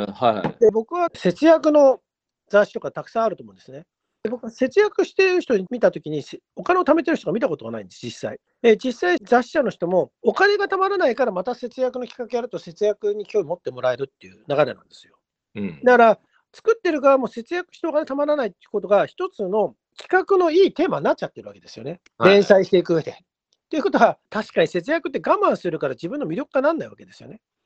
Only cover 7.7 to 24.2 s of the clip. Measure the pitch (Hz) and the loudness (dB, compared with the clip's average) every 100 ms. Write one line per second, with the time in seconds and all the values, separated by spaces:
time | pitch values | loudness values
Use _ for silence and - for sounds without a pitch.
7.7 | 113 92 - 120 - 110 - _ - 233 | -10 -12 -14 -14 -10 -12 -12 _ -2 2
8.7 | 214 262 240 349 349 202 247 247 330 233 | 2 0 -4 -2 -2 2 0 2 -2 -2
9.7 | - 165 175 131 _ 233 - 403 403 392 | -4 -2 0 -2 _ -2 2 2 2 -2
10.7 | 381 381 403 302 220 240 180 208 233 240 | -2 -2 0 -2 0 -2 -2 -8 -8 -10
11.7 | 254 254 254 233 - 220 240 233 165 - | -6 -6 -6 -12 -12 -8 -6 -6 -12 -12
12.7 | 160 208 202 208 208 202 214 151 180 - | -4 -2 -2 -4 -6 -4 -4 -4 -8 -10
13.7 | 127 127 123 135 _ 95 95 - 139 131 | -4 -2 -2 -6 _ -20 _ -4 0 0
14.7 | - _ - _ _ _ _ _ - 98 | -2 _ -20 _ _ _ _ _ -10 -10
15.7 | 80 247 247 226 202 _ _ _ - 440 | -2 2 6 6 4 _ _ _ -6 -2
16.7 | 453 359 302 269 269 240 - 226 349 349 | 0 0 0 2 2 0 -10 -10 -8 -10
17.7 | - 330 294 302 269 294 302 226 - _ | -8 -4 -4 -4 -4 -2 -2 -4 -8 _
18.7 | 202 185 196 147 - 359 - 185 214 175 | -6 2 2 2 -4 -10 -6 -4 -2 -2
19.7 | - _ - - 370 - 381 339 330 392 | -6 _ -18 -2 -2 2 2 2 4 2
20.7 | - 349 147 196 330 160 - 104 101 - | 2 -2 0 -2 -2 -6 -12 -20 -20 -20
21.7 | 110 127 180 _ - 185 202 196 196 185 | -16 -14 -14 _ 2 4 6 6 4 4
22.7 | 180 170 165 - - _ _ _ _ - | 0 2 -2 -4 -14 _ _ _ _ -8
23.7 | 311 359 262 220 - | -4 0 4 4 2